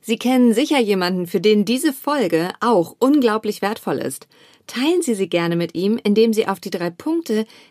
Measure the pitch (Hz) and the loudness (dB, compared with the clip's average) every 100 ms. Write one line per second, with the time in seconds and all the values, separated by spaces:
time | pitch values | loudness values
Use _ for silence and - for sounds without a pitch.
0 | - 226 240 254 247 220 294 294 214 196 | -4 -2 2 4 4 4 2 0 2 0
1 | 180 185 175 190 196 208 202 254 320 269 | 0 -2 -4 0 2 2 2 0 -2 -4
2 | - 294 190 160 175 - 226 214 170 - | -4 -2 0 0 -2 -2 2 2 2 0
3 | 254 294 240 214 214 208 196 220 - 143 | 2 4 2 0 -4 -4 -4 -4 -4 -4
4 | 139 - - _ - _ - 233 285 359 | -4 -8 -18 _ -20 _ -12 -4 0 0
5 | 330 208 190 175 170 170 170 160 196 233 | 0 -2 -2 -2 0 -2 -2 -2 -2 -2
6 | 208 208 226 214 - 190 196 180 175 175 | 0 2 4 2 -2 -4 -6 -6 -6 -6
7 | 302 330 330 214 220 - - | -4 -4 -2 -4 -4 -12 -20